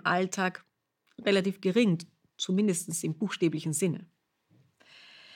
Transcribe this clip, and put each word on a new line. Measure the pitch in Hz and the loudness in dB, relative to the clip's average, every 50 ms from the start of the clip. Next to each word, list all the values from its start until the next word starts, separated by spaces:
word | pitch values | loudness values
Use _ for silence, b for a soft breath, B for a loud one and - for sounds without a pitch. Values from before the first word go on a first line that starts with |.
| - | 0
Alltag | 165 175 180 185 185 - 202 185 185 175 - - _ _ _ _ _ _ _ _ _ _ - | 0 2 2 0 0 -2 -2 -2 -2 -4 -6 -12 _ _ _ _ _ _ _ _ _ _ -6
relativ | - 214 196 196 185 196 190 - | 0 2 2 2 2 0 -2 -2
gering, | - 190 180 233 247 202 165 160 - - _ _ _ _ _ - | -2 0 2 4 4 4 4 2 -2 -8 _ _ _ _ _ -10
zumindest | - - 185 190 214 208 175 170 - - 165 - - | -4 -2 0 2 2 2 0 0 -4 -6 -6 -6 -4
im | 160 156 - | -6 -4 -4
buchstäblichen | 220 185 - - 180 160 156 151 - 160 147 | -4 -6 -2 0 0 0 0 0 -2 -4 -2
Sinne. | - 196 175 139 - - - _ _ _ _ _ _ _ _ _ _ _ _ _ B B B B B B B B B B B B | 0 0 0 -2 -2 -8 -14 _ _ _ _ _ _ _ _ _ _ _ _ _ B B B B B B B B B B B B